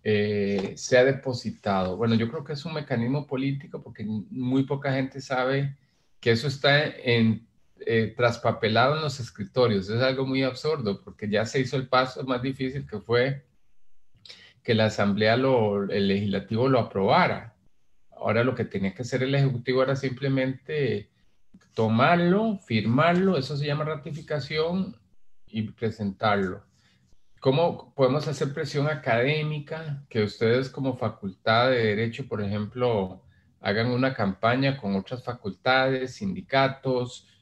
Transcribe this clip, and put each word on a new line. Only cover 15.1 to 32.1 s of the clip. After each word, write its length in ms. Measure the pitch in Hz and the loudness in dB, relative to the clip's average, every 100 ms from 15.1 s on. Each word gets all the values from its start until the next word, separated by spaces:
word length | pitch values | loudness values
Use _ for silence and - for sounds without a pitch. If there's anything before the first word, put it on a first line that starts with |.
| 101 107 120 | 4 4 4
lo, 480 | 135 127 107 101 | 4 4 2 0
el 240 | 98 101 98 | 0 0 2
Legislativo 600 | 98 104 95 - 110 131 | 2 0 -4 -2 0 2
lo 100 | 127 | 2
aprobara. 800 | 110 101 101 160 160 95 - _ _ _ _ - - | 0 0 4 4 2 -2 -8 _ _ _ _ -20 -20
Ahora 320 | - - 113 | -6 0 2
lo 120 | 123 | 0
que 100 | 113 | -2
tenía 300 | 113 95 95 | -6 -4 -4
que 80 | - | -4
hacer 200 | 120 127 | -6 -4
el 120 | 131 | 0
Ejecutivo 480 | 139 135 117 123 127 | 2 2 0 -2 0
era 140 | 131 131 | 2 0
simplemente 1120 | 135 123 139 135 131 131 - 151 131 101 101 _ _ _ - - _ | -4 -4 -2 0 0 -4 -6 -2 0 -2 -6 _ _ _ -20 -20 _
tomarlo, 840 | - 113 113 143 175 175 196 226 196 | -2 2 4 6 6 4 4 2 -2
firmarlo, 800 | - 110 110 127 165 175 190 160 | -2 0 2 4 4 4 2 2
eso 180 | 131 143 | -2 -4
se 80 | |
llama 200 | 147 143 | -2 -2
ratificación, 1120 | 151 151 165 151 - 151 - 156 165 185 185 - _ - - - - | -4 -6 -8 -12 -6 -6 -4 -2 -2 -2 -4 -8 _ -20 -20 -20 -8
y 160 | 113 | -6
presentarlo. 1000 | 107 - 113 110 101 98 110 101 95 - - _ _ _ _ - - - | -6 -4 -6 -2 -6 -2 0 2 0 -4 -16 _ _ _ _ -20 -20 -2
¿Cómo 540 | 135 139 170 120 - | 0 2 2 -2 -12
podemos 320 | - 131 143 151 | 0 2 2 -2
hacer 240 | 143 143 | -4 -4
presión 360 | 160 147 143 147 | -4 -4 -2 -2
académica? 1160 | 147 131 117 131 156 151 151 - 160 160 139 - | -2 0 2 2 0 -2 -6 -8 -10 -8 -10 -6
Que 140 | 113 | -2
ustedes 440 | 104 - 113 123 135 | -2 0 2 2 0
como 280 | - 135 117 | -4 -4 -2
facultad 760 | 110 - 98 - 113 113 127 | -6 -6 -12 -4 2 4 4
de 240 | 127 110 | 4 2
Derecho, 320 | 104 117 | 0 -2